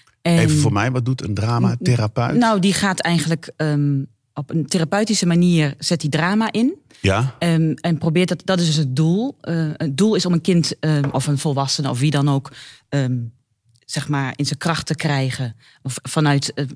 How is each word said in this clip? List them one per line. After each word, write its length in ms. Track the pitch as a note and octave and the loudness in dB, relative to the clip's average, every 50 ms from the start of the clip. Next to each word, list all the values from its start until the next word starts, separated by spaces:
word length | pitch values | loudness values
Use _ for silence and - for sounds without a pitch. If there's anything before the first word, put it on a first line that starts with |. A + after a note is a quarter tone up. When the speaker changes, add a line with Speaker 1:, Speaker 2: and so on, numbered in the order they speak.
| _ _ _ _ | _ _ _ _
Speaker 1:
En 160 | - E3+ E3+ E3 | 0 2 4 4
Speaker 2:
Even 200 | D#3+ D#3 D#3 D3 | 4 4 4 4
voor 140 | D3 C#3+ G#2 | 2 2 2
mij, 180 | G2+ A2 B2+ | 2 0 0
wat 140 | B2+ B2+ A#2 | 0 0 0
doet 160 | B2+ C3 - - | -2 -2 -2 -4
een 100 | G2+ G2+ | -4 -4
dramatherapeut? 1040 | F#2+ G2+ A#2 A#2+ A#2 B2 A#2+ A#2+ A#2+ F3+ F3+ B2 A2+ A2 G#2+ - B2 A#2+ B2 C3+ A#3 | -2 -2 0 0 2 2 2 0 0 0 2 2 2 2 0 0 -2 -2 0 2 2
Speaker 1:
Nou, 220 | B3 A3+ G#3+ G3 | 4 4 4 4
die 140 | F3 G3+ F3+ | 2 2 2
gaat 260 | - G3+ G3 F3+ - | 2 0 0 0 -2
eigenlijk, 520 | - E3 E3+ E3 D3+ D#3+ E3 D#3+ - - - - | 0 0 0 0 0 0 -2 -4 -4 -8 -8 -4
ehm, 440 | D#3 D3+ D3 D3 C#3+ C#3+ C#3 C3+ C3+ - _ _ _ _ _ | -2 0 0 2 2 2 0 0 -2 -6 _ _ _ _ _
op 160 | C#3 C#3 - | -12 -8 -4
een 160 | - E3 C#3+ - | -4 -4 -2 -2
therapeutische 580 | - F3+ D#3+ C#3+ G3 G3+ A3 A3 G#3+ - F#3+ | 0 0 0 0 0 0 0 0 0 0 2
manier 480 | F3 E3+ E3+ F3+ F3+ F3 D#3+ D3+ C#3+ - - | 2 4 4 4 4 4 4 2 0 -2 -4
zet 240 | - - F3 C#3 | -4 -2 -2 -2
die 80 | - C#3+ | -2 -2
drama 420 | C3+ D3+ E3 F3+ G3+ A3 A3+ G#3+ | -2 0 0 0 0 0 0 0
in. 220 | - G#3 A#3+ C#4 G4 - _ _ _ - | 0 0 0 0 -2 -4 _ _ _ -2
Speaker 2:
Ja. 340 | - G2 F#2+ G#2+ B2+ C3+ - - | 0 0 2 2 0 -2 -2 -2
Speaker 1:
Ehm, 320 | E3+ E3+ E3 D#3+ D#3+ D#3 C#3 - | 0 0 2 2 2 2 0 -2
en 160 | - E3+ E3+ - | -2 -2 -2 0
probeert 300 | - E3 D#3 F3+ F#3 F3+ | 0 0 2 2 2 0
dat, 120 | F3+ E3+ - | -2 -4 -2
dat 140 | - F#3+ F3 | -2 0 0
is 60 | F3 | 2
dus 100 | D#3+ D3 | 2 2
het 200 | D#3+ D3+ B2+ B2+ | 0 0 0 0
doel. 420 | C#3+ D#3 D#3+ F3 G#3 A#3+ C#4+ - _ | 0 2 2 2 0 0 -4 -6 _
Eh, 140 | - - E3+ E3 D#3+ D3+ D3+ - | -8 -6 -4 -2 -2 -4 -4 -4
het 200 | E3 D3 C#3 C3 | -4 -4 0 2
doel 180 | G3+ A3 G#3+ | 2 2 2
is 100 | F#3+ F3+ | 2 2
om 80 | F3+ F3 | 0 0
een 80 | D#3+ | 0
kind, 380 | - G3 F3+ E3+ D#3 - - - | 2 2 2 2 2 0 -2 -2
ehm, 240 | - D#3 D#3 D3 C#3 C#3 | -2 0 0 0 0 0
of 160 | - C3+ C3 D3 | -2 -2 -2 0
een 100 | C#3+ C3+ | -2 0
volwassene 520 | - D#3 C#3 C3+ C#3 C3+ - - C#3 C3 | 0 -2 -2 -2 -2 -2 -2 -4 -4 -4
of 100 | B2+ A#2+ | -2 0
wie 120 | C#3 D#3 | 0 0
dan 180 | D3 C#3+ C#3 C#3+ | 2 2 2 2
ook, 220 | C#3 C3+ - - - - - - - - _ _ | 2 0 -2 -6 -12 -20 -20 -20 -20 -20 _ _
ehm, 280 | C#3+ C#3+ C3 B2 B2+ A#2+ A#2 A2+ - _ _ _ _ _ _ _ _ _ _ | -2 -2 0 0 -2 -4 -6 -8 -12 _ _ _ _ _ _ _ _ _ _
zeg 220 | - - D3 C3+ - | -10 -8 -8 -6 -4
maar, 260 | D3 C#3 C3+ B2+ - | -4 -4 -4 -6 -4
in 100 | - C#3+ | -4 -4
zijn 140 | C3 C#3+ - | -4 -4 -4
kracht 260 | - E3 E3 C#3+ - | -2 -2 -2 -2 -4
te 100 | - E3 | -6 -4
krijgen. 600 | - - D#3 C#3+ C3+ C3+ B2+ - - C3 A2+ G#2+ - _ _ _ _ - | -4 -2 0 0 0 0 -2 -4 -6 -6 -8 -10 -12 _ _ _ _ -10
Of 120 | C3+ B2 - | -10 -10 -8
vanuit, 520 | - C#3+ - E3 D3+ D3 C#3+ C#3 - - - | -10 -6 -2 0 2 2 2 2 0 -2 -4
eh, 120 | - C#3+ C3 - | -6 -8 -6 -4